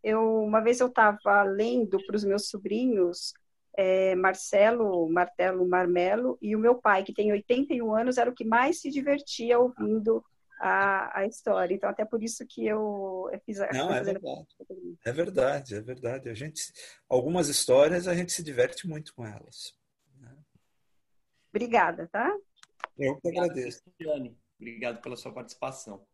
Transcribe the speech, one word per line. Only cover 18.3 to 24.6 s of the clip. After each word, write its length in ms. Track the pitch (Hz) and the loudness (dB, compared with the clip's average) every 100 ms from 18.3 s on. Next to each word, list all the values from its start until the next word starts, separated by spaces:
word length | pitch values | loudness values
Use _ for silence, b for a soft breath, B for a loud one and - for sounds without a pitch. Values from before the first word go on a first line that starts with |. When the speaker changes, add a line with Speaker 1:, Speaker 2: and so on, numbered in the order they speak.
Speaker 2:
se 120 | - | -6
diverte 440 | 156 123 127 - 180 | -6 0 0 -2 -10
muito 260 | 156 151 | -12 -14
com 120 | - 113 | -14 -14
elas, 480 | 104 - - - _ _ _ _ 135 | -14 -18 -18 -18 _ _ _ _ _
né? 160 | 123 139 151 _ _ _ _ _ _ _ _ _ _ | -20 -20 _ _ _ _ _ _ _ _ _ _ _
Speaker 1:
Obrigada, 580 | 214 233 226 175 170 170 | -6 0 2 2 -2 -8
tá? 180 | 202 277 403 _ _ _ _ - - | -4 -2 -4 _ _ _ _ -18 -4
Speaker 2:
Eu 160 | 135 | -4
que 140 | 147 170 | -2 -4
Speaker 3:
Obrigado, 220 | 175 175 | -2 -2
Speaker 2:
agradeço. 320 | 135 123 - | -4 -10 -12
Speaker 3:
Cristiane. 520 | _ _ 156 147 123 117 _ _ | _ _ -8 -6 -8 -16 _ _